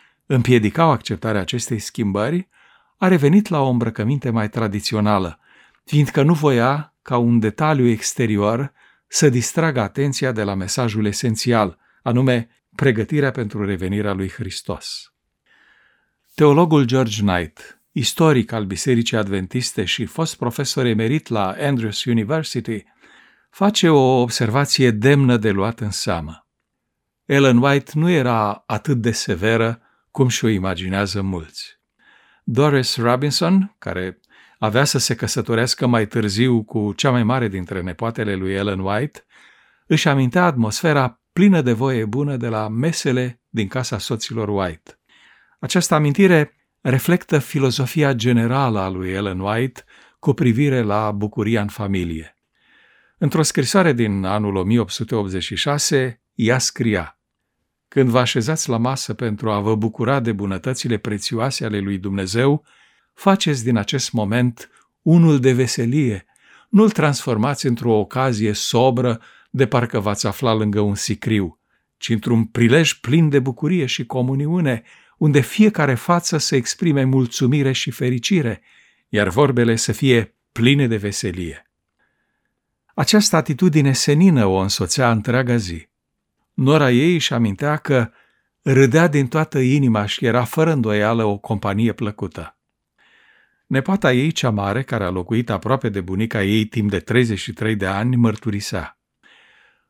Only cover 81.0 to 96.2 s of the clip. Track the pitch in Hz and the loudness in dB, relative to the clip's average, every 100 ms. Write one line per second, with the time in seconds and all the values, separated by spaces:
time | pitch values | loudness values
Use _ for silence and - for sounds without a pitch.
81 | 101 98 101 90 85 71 _ _ _ _ | -4 -6 -6 -6 -8 -10 _ _ _ _
82 | _ _ _ _ _ _ _ _ _ - | _ _ _ _ _ _ _ _ _ -4
83 | 151 214 202 160 - 139 185 156 139 131 | 2 2 4 0 0 0 2 4 4 2
84 | - 147 190 143 101 95 95 - 90 - | 2 4 6 6 4 2 0 -2 -2 0
85 | 120 113 101 120 127 120 92 85 - _ | 2 2 0 -2 0 -2 -2 -10 -14 _
86 | _ _ _ _ _ - 131 151 135 120 | _ _ _ _ _ -2 2 4 4 4
87 | 160 170 - 127 113 95 143 151 - 135 | 2 2 0 0 0 0 -4 -4 0 0
88 | 113 - _ _ _ _ - 135 135 156 | 0 -6 _ _ _ _ 0 4 6 6
89 | 170 147 131 156 156 143 127 143 135 110 | 4 2 0 -2 -2 0 2 2 2 2
90 | 104 - 123 117 120 - 165 151 110 104 | -2 -2 0 0 0 0 2 2 0 0
91 | 104 117 107 101 - 104 101 101 117 104 | 0 0 0 -2 -4 -4 -2 0 0 -2
92 | 110 104 95 - 80 - _ _ _ _ | -6 -8 -10 -10 -16 -18 _ _ _ _
93 | _ _ _ _ _ _ _ 135 135 196 | _ _ _ _ _ _ _ -2 0 0
94 | 147 123 151 - 131 104 101 107 135 113 | 2 2 0 0 -2 0 -2 -4 -4 -4
95 | 92 90 87 113 120 101 110 131 120 98 | -4 -4 -2 -2 -2 -4 -2 -2 -2 -4
96 | 90 92 | -4 -4